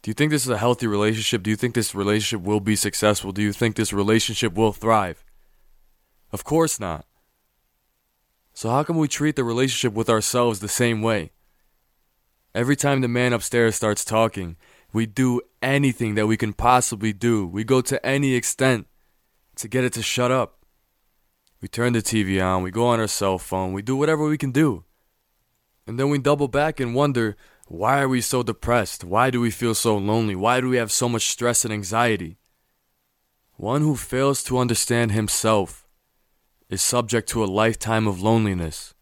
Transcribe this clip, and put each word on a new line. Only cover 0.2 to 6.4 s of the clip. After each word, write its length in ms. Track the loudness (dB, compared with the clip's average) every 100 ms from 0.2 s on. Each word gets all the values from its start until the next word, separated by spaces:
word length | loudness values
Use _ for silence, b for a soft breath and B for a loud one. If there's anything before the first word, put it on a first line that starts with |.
| 2
this 120 | 2
is 60 | 0
a 80 | 2
healthy 300 | 2 2 0
relationship? 560 | 2 2 0 -2 -2
Do 60 | -2
you 60 | -2
think 200 | 0 -2
this 180 | -2
relationship 520 | -2 0 0 0 -4 0
will 140 | 0
be 160 | 2 0
successful? 560 | 0 2 2 2 -2
Do 100 | -2
you 120 | -2
think 220 | 0 -2 0
this 180 | -2
relationship 600 | 0 2 2 2 -2 -2
will 180 | 2 0
thrive? 520 | 2 2 2 0 -8 -18 -20 _ _ _ _ _ _ _ _ _
Of 120 | -12